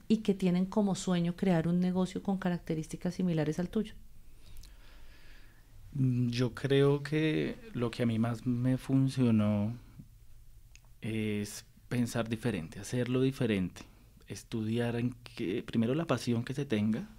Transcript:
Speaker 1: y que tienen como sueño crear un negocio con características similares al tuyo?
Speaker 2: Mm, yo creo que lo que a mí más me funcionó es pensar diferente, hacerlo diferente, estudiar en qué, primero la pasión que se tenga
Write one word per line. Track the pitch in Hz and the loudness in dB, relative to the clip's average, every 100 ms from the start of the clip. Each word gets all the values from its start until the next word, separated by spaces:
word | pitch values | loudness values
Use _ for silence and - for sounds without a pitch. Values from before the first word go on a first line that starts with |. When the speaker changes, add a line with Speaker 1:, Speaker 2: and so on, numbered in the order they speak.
| - | 0
Speaker 1:
y | 220 | 2
que | 220 | 2
tienen | 196 185 180 190 | 2 2 2 2
como | - 202 180 | 2 0 0
sueño | - 180 170 170 | 0 0 0 0
crear | 190 170 160 | 2 4 4
un | 180 | 2
negocio | 180 180 185 180 | 2 2 0 -2
con | - 190 | -2 0
características | 185 175 - 160 160 - 180 175 | 0 -2 -2 -4 -4 -6 -4 0
similares | 185 160 147 156 | 2 2 2 0
al | 175 | -2
tuyo? | 220 214 - - - - - - - - - - - - - - - - - - - - 143 | -2 -4 -6 -16 -18 -18 -18 -14 -14 -14 -18 -20 -18 -18 -16 -18 -18 -18 -20 -20 -20 -10 0
Speaker 2:
Mm, | 131 123 120 | 0 2 0
yo | 120 123 | 2 0
creo | 117 135 139 139 143 | 0 2 4 6 4
que | 143 156 156 156 135 - - | 0 0 2 2 -2 -4 -8
lo | 131 120 | -4 -2
que | - | 0
a | 120 | 0
mí | 113 | 2
más | 117 113 127 | 0 -2 -2
me | 123 123 127 | 0 0 0
funcionó | - 135 135 131 123 110 104 104 104 120 - - - - - - - - - - - - | 2 2 2 4 4 6 4 2 0 -4 -12 -20 -20 -20 -20 -20 -20 -20 -20 -20 -20 -10
es | 110 110 107 104 104 - - - - | -6 -2 -2 -2 -4 -8 -16 -20 -4
pensar | 120 117 120 113 | -2 0 0 -2
diferente, | 113 120 98 80 - | -2 0 -2 -4 -10
hacerlo | 101 123 120 127 | -4 -2 0 2
diferente, | 131 135 120 101 87 - - - - - - | 2 2 2 2 0 -4 -16 -20 -20 -20 -12
estudiar | - - 117 107 113 120 117 | -12 -6 -4 0 0 0 0
en | 123 - - - | -2 -4 -10 -6
qué, | 98 113 | -4 -2
primero | - 120 113 147 | -2 0 2 2
la | 165 | 0
pasión | 123 - 117 | 0 2 0
que | 123 | -2
se | 135 139 | -4 0
tenga | 107 107 113 208 | 2 2 0 -4